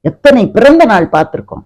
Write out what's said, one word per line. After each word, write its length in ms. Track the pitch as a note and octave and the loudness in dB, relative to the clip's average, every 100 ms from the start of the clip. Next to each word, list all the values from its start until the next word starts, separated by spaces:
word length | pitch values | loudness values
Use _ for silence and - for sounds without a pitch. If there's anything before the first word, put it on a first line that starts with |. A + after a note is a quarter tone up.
எத்தனை 480 | D#3+ - C#4+ C4 G3+ | -10 -2 0 0 0
பிறந்த 360 | G#3 B3+ E4 D4 | 0 2 2 2
நாள் 240 | G3 D#3+ | 0 0
பார்த்திருக்கோம் 520 | D#3 D#3 - - D2 | -2 -4 -8 -12 -18